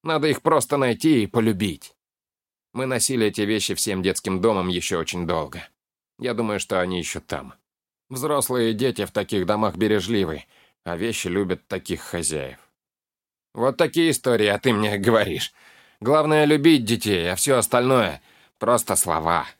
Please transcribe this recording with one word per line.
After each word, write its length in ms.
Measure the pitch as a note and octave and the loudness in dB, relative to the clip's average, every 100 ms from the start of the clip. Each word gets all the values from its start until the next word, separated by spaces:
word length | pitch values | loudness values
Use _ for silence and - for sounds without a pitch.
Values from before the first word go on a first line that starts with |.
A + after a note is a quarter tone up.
Надо 260 | D#3 D#3 D3+ | -2 0 0
их 140 | C#3 | 0
просто 340 | E3 D#3 - C#3+ | 2 2 2 0
найти 460 | B2+ A2 D#3+ C#3 | 0 2 2 2
и 40 | G2+ | 2
полюбить. 680 | A#2 A2+ G2 G2+ D2 - _ _ _ _ _ _ _ _ | 0 0 0 -4 -4 -16 _ _ _ _ _ _ _ _
Мы 140 | A#2 C3 | -6 -4
носили 400 | B2+ - B2+ G#2 | -2 0 2 0
эти 160 | G2 | 0
вещи 320 | G2+ G#2+ - | -2 0 -2
всем 280 | F2+ - F#2 | -4 -2 0
детским 380 | F#2 F2+ G2+ F#2+ | 0 -2 -4 0
домом 280 | A2 G2+ F2+ | 0 0 0
еще 300 | F2 - F2 | -4 -2 -4
очень 280 | D#2+ F2+ E2+ | -4 -6 -4
долго. 400 | E2+ C#2+ F2+ - _ _ _ _ _ | -4 -4 -12 -18 _ _ _ _ _
Я 160 | B2 | -6
думаю, 260 | A2+ A2 G2+ | -4 -4 -6
что 200 | - F#2+ | -4 -2
они 180 | F2+ F2+ | -2 -4
еще 220 | D#2+ E2 | -6 -10
там. 340 | - D2 C2 - _ _ _ _ _ | -10 -10 -10 -20 _ _ _ _ _
Взрослые 600 | B2+ D3 C#3+ C3 B2+ A2+ | -8 -2 -2 -2 0 0
и 40 | |
дети 300 | G#2+ C3 G#2+ G2 | 0 -2 -2 -4
в 40 | |
таких 360 | - G2 G#2 F2+ | -4 -2 -2 0
домах 300 | G#2 G#2+ F2+ | 0 0 0
бережливы, 680 | G#2+ G#2 F2+ A2 F2 D2+ - _ _ _ | 2 2 0 -2 -2 -4 -12 _ _ _
а 120 | - F2 | -10 -6
вещи 320 | A2+ - F#2 | -6 -6 -4
любят 380 | F#2 F#2+ F2 _ | -2 -2 -6 _
таких 360 | F#2+ - E2+ | -10 -6 -8
хозяев. 560 | - E2+ D#2+ D2+ C2 C2 _ _ _ _ _ _ _ _ _ | -6 -6 -4 -4 -8 -14 _ _ _ _ _ _ _ _ _
Вот 220 | - B2+ B2+ | -4 -4 0
такие 340 | E3 E3+ E3 | 0 2 2
истории, 360 | C3+ C3 A#2 G#2 | 2 0 2 2
а 120 | G#2 | 2
ты 140 | C3 | 2
мне 260 | G#2+ G#2+ G2+ | 2 0 0
говоришь. 540 | G2 A2+ G2 - - _ - - _ _ | 4 4 2 -4 -8 _ -20 -20 _ _
Главное — 440 | A2 D#3 D#3 D3+ | 2 2 4 4
любить 400 | D3 D3+ D3+ D3+ | 4 6 6 4
детей, 460 | A2 A#2 G#2 F#2 E2+ | 4 -2 0 0 0
а 60 | F#2 | -2
все 200 | - B2+ | 2 2
остальное — 680 | - B2 B2 B2+ G2 C#2+ _ _ _ _ | 4 2 4 2 2 -4 _ _ _ _
просто 380 | G#2+ A#2+ - F#2 | 0 0 2 -2
слова. 500 | F2+ D#2+ D#2+ E2+ C#2 | 0 0 0 0 -2